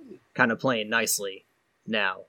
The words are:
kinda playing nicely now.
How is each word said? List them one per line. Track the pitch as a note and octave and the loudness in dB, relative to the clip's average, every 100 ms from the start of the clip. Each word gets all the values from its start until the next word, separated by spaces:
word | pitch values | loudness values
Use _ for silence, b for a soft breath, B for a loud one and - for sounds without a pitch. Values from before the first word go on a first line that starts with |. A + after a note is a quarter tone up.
| C4 - _ | -20 -20 _
kinda | - B2 A2 | 2 2 2
playing | C3 A#2 G#2+ | 0 0 0
nicely | A2+ A2 - G2 F#2+ _ _ _ _ - | 0 2 0 -4 -10 _ _ _ _ -4
now. | A2 G2 F#2+ | 0 0 -2